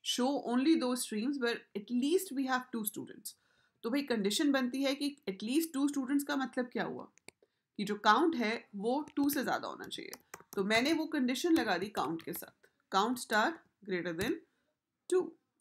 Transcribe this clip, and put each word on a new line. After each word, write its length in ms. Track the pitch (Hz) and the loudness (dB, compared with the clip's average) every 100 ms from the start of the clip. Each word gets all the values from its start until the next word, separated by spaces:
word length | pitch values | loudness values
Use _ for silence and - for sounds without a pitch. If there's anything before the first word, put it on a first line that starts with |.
| - | -6
Show 260 | - 247 285 - | 0 0 0 0
only 240 | 240 277 320 | 2 4 4
those 240 | 247 247 - | 2 -2 -2
streams 340 | 214 247 285 | -2 -2 0
where 160 | 233 226 - 208 | 0 -2 -6 -10
at 140 | 214 | -4
least 420 | 247 285 370 - 269 | 0 2 2 0 -2
we 120 | 262 | 0
have 160 | 254 254 233 | 0 -2 -6
two 80 | 214 | -6
students। 460 | - - - - - _ _ _ _ | -8 -12 -12 -16 -18 _ _ _ _
तो 60 | 226 | -4
भाई 120 | 277 | -2
कंडीशन 500 | 285 226 196 208 294 | 0 0 0 2 2
बनती 320 | 269 247 269 | 2 0 0
है 100 | 269 277 | -2 0
कि 200 | 285 285 - | -4 -6 -8
at 140 | 190 | -6
least 300 | 214 285 330 269 | -2 0 0 0
two 120 | 285 | 0
students 300 | 277 247 285 285 | 0 0 0 0
का 80 | 285 | -2
मतलब 340 | 262 - 247 | -2 -4 -4
क्या 100 | 220 | -4
हुआ? 240 | 160 - - _ - - _ _ _ - | -4 -6 -12 _ -20 -20 _ _ _ -6
कि 40 | |
जो 120 | 202 208 | -4 2
काउंट 320 | 220 220 330 240 | 6 6 6 2
है 180 | 214 226 - 202 | 0 -2 -6 -6
वो 240 | 220 269 294 - | -2 -2 -2 0
टू 140 | 285 | 2
से 140 | 285 | 2
ज़्यादा 240 | 214 120 101 | 0 -2 -4
होना 200 | 67 - | -10 -10
चाहिए। 240 | - - - _ - - - | -12 -12 -14 _ -20 -8 -2
तो 80 | |
मैंने 300 | 196 220 269 | 2 4 4
वो 120 | 320 311 | 2 0
कंडीशन 400 | 302 247 254 339 | 0 0 2 4
लगा 240 | 320 226 175 | 4 4 0
दी 100 | 208 208 | -2 -2
काउंट 260 | 143 165 | -2 -4
के 120 | - | -6
साथ, 340 | 180 - - _ _ - | -10 -12 -20 _ _ -2
count 340 | 190 233 247 - | 2 2 0 0
star 220 | 214 262 330 _ _ - | 2 2 -2 _ _ -6
greater 240 | 180 175 165 | -4 -4 -2
than 160 | 233 370 - _ _ _ _ _ - | -2 -4 -8 _ _ _ _ _ 0
two 140 | 370 - - _ _ | 0 0 -8 _ _